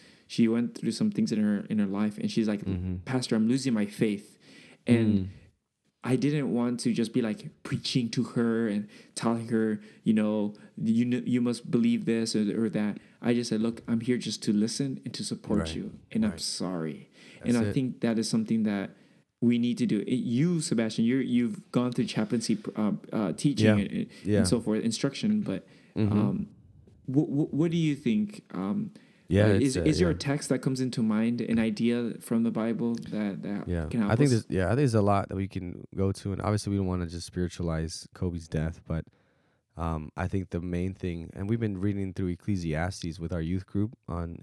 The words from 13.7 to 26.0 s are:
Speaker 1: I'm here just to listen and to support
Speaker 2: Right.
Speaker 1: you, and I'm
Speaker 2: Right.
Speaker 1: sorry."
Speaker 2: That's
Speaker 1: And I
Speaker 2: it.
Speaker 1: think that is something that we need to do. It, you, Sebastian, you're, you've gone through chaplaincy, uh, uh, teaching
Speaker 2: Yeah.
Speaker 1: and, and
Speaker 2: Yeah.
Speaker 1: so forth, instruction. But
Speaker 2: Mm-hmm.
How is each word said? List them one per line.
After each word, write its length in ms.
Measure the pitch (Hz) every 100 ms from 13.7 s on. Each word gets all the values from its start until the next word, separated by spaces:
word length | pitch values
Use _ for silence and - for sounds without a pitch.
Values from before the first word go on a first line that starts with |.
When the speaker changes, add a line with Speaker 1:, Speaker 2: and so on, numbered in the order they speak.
| 113 -
Speaker 1:
I'm 120 | 113
here 160 | 117 123
just 260 | 110 107
to 80 | -
listen 480 | 104 113 - 139 123
and 80 | 120
to 100 | -
support 340 | 104 113 - 104
Speaker 2:
Right. 140 | 82
Speaker 1:
you, 160 | 80 - - -
and 120 | 110
I'm 60 | 107
Speaker 2:
Right. 100 | -
Speaker 1:
sorry." 680 | - - 90 87 80 69 - - - -
Speaker 2:
That's 80 | -
Speaker 1:
And 180 | 120 104
I 20 |
Speaker 2:
it. 60 |
Speaker 1:
think 260 | - 127 -
that 160 | 117 113
is 100 | 110
something 340 | 113 107 113
that 280 | 107 101 95 - - _ _ _
we 160 | 117 120
need 180 | 120 120
to 80 | 113
do. 120 | 104 -
It, 80 |
you, 460 | 123 - 120 170 170
Sebastian, 440 | 156 117 110 110
you're, 160 | 113 131
you've 500 | 123 123 120 104 -
gone 200 | 127 123
through 120 | 120 110
chaplaincy, 500 | - 107 120 110 107 - -
uh, 160 | 107 - -
uh, 200 | 110 95
teaching 340 | - 147 107 107
Speaker 2:
Yeah. 100 | 104
Speaker 1:
and, 60 | 98
and 140 | 95 - -
Speaker 2:
Yeah. 200 | 98 104
Speaker 1:
so 160 | 92 117
forth, 220 | 110 107
instruction. 560 | 113 113 139 - 107 107
But 240 | 98 92 - - -
Speaker 2:
Mm-hmm. 160 | -